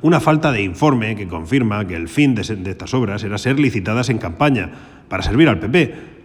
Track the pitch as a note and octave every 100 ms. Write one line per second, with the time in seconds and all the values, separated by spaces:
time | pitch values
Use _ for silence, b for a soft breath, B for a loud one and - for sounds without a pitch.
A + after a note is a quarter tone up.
0 | D3+ E3+ D3+ D#3 D#3 A#2 G2 F2 D3+ C3
1 | A2 G#2 F#2+ E2+ E2 C#3 A#2 G#2 G2 E2+
2 | E2+ - C#3+ A#2 F#2 G#2 F#2 F#2 - B2+
3 | A2+ G2+ G#2 G2+ A#2+ C#3 C#3+ G#2+ F#2+ A2+
4 | B2 A2 F2+ E2+ D3 B2+ E2+ B B B
5 | B F#2+ F2+ A2+ D#3+ G2 - F3 C#3+ -
6 | - -